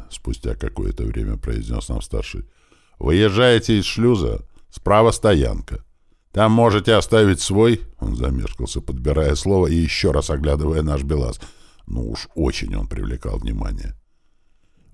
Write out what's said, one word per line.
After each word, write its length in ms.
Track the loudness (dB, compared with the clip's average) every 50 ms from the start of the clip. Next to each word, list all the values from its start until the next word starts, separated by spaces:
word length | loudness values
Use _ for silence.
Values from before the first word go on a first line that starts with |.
| -14 -16 -18
спустя 400 | -12 -8 -8 -10 -8 -6 -8 -8
какое-то 500 | -6 -8 -10 -8 -6 -6 -6 -4 -4 -6
время 320 | -6 -4 -4 -4 -4 -6
произнёс 520 | -6 -6 -6 -6 -6 -6 -6 -6 -8 -6 -6
нам 120 | -6 -8
старший. 440 | -6 -6 -6 -8 -8 -8 -10 -12 -14 _ _ _ _ _ _ _ _ _ _ _
«Выезжаете 800 | 0 2 2 4 4 4 4 4 4 6 6 4 4 2 2 2
из 60 | 2
шлюза, 600 | -2 -2 2 2 2 2 2 0 -2 -4 -6 -8 -12 -20 -20 -20 _
справа 400 | -20 -8 0 4 4 6 6 4
стоянка. 760 | 4 4 2 4 4 4 2 0 -2 -6 -8 -10 -12 -12 -12 _ _ _ _ _ _ _ _ _ _
Там 200 | 2 2 4 6
можете 420 | 6 6 4 4 2 4 4 4
оставить 460 | 4 4 4 4 6 6 6 4 2
свой», 400 | 0 -2 2 4 4 4 4 2 -2 -12 -12 -8
он 180 | -6 -6 -4
замешкался, 640 | -2 -2 -2 -2 -4 -4 -6 -8 -8 -8 -8 -8 -8
подбирая 540 | -8 -8 -8 -4 -2 0 0 2 2 2 0
слово 320 | 0 0 2 2 2 4
и 100 | 2 2
ещё 360 | 2 0 0 -2 0 0 2 2
раз 180 | 2 0 0
оглядывая 520 | -2 -2 0 0 0 0 0 0 0 0 0
наш 200 | 0 -2 -2 -2
белаз. 380 | -2 -2 -2 -2 -2 -4 -8 -14 -20 -20 _ -20 -20 _ _ _
Ну 240 | -8 -6 -6 -6 -6
уж 180 | -6 -8 -10 -12 _
очень 400 | -2 -2 -2 -2 -4 -6 -6 -4
он 140 | -6 -6 -6
привлекал 500 | -6 -6 -6 -6 -8 -8 -6 -6 -6 -6
внимание. 560 | -4 -6 -6 -4 -4 -6 -6 -6 -8 -10 -12 -12 _ _ _ _ _ _ _ _ _ _ _ _ _ _ _ _ _ _